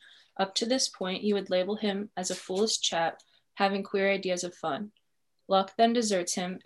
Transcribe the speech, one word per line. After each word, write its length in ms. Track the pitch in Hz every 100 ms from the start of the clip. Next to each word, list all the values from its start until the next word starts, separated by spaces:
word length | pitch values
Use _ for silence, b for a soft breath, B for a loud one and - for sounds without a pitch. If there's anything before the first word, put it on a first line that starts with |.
| b b b -
Up 160 | 190 -
to 100 | 233
this 240 | 262 -
point, 320 | - 185 190
you 100 | 208
would 160 | 202 190
label 280 | 185 185 214
him 340 | 208 196 208
as 160 | - 185
a 40 |
foolish 480 | 185 - 185 220 -
chap 400 | - 170 165 - _ _ _
having 280 | - 196 196
queer 280 | 196 202 196
ideas 340 | 196 190 180
of 100 | 175
fun. 380 | - 160 135 208 _ _ _ _ _ -
Luck 240 | 190 190 -
then 160 | 233
deserts 400 | 233 214 190 175
him, 240 | - 180 185